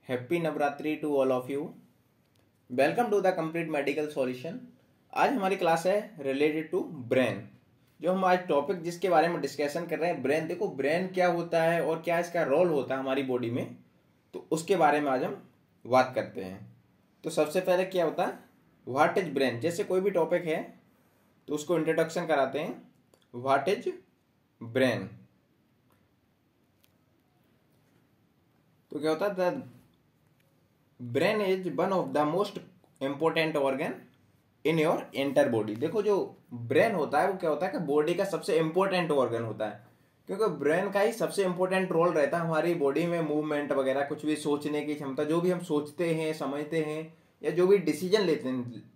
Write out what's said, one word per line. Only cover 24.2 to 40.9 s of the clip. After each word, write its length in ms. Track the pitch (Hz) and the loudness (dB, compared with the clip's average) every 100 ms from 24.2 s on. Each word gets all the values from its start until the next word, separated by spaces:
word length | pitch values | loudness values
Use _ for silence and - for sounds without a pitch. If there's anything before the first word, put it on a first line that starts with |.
| _ _ _ _ | _ _ _ _
brain? 460 | 117 120 127 104 95 - - _ _ _ _ _ _ _ _ _ _ _ _ _ _ _ _ _ _ _ _ _ _ _ _ _ _ _ _ _ _ _ _ _ _ _ _ | -6 0 2 0 -6 -16 -20 _ _ _ _ _ _ _ _ _ _ _ _ _ _ _ _ _ _ _ _ _ _ _ _ _ _ _ _ _ _ _ _ _ _ _ _
तो 80 | 147 | -4
क्या 100 | 151 | -2
होता 160 | 156 202 | 0 0
है, 100 | 185 | 0
the 160 | 180 143 - - _ _ _ _ _ _ _ _ _ _ _ _ | -2 -2 -10 -20 _ _ _ _ _ _ _ _ _ _ _ _
brain 400 | 123 127 180 214 | -4 0 2 2
is 220 | 196 190 185 139 | 2 0 -2 0
one 160 | 185 | 0
of 180 | 190 135 | 0 0
the 100 | 143 151 | 0 2
most 320 | 170 208 - - _ _ _ | 0 -2 -6 -16 _ _ _
important 560 | 135 139 160 160 160 156 | -6 0 0 2 0 2
organ 360 | 139 131 180 - - _ _ _ _ _ | 0 0 -4 -6 -16 _ _ _ _ _
in 120 | 147 160 | 0 2
your 200 | 156 208 - | 2 0 -4
entire 360 | 113 139 147 127 | -4 0 4 4
body। 260 | 113 107 110 | 2 -2 -4
देखो, 240 | 156 220 | -2 0
जो 120 | 208 196 139 - _ | 2 0 -2 -10 _
ब्रेन 420 | 120 117 147 226 | -12 0 4 4
होता 260 | 190 131 139 | 2 0 2
है 100 | 185 | 0
वो 60 | 190 | 0
क्या 140 | 170 | -2
होता 160 | 147 185 | 0 -2
है 60 | |
कि 60 | 285 151 | -4 0
बॉडी 280 | 147 151 | 2 2
का 100 | 175 196 | 0 0
सबसे 320 | 156 180 165 | -2 0 2
इंपॉर्टेंट 520 | 160 170 190 185 160 | 2 2 2 0 2
ऑर्गन 320 | 143 120 117 | 2 2 0
होता 220 | 117 98 107 | -4 -4 -6
है, 120 | - - _ _ _ - | -6 -18 _ _ _ -10
क्योंकि 180 | 196 214 147 | -2 -2 0
ब्रेन 320 | 143 165 196 | 0 2 0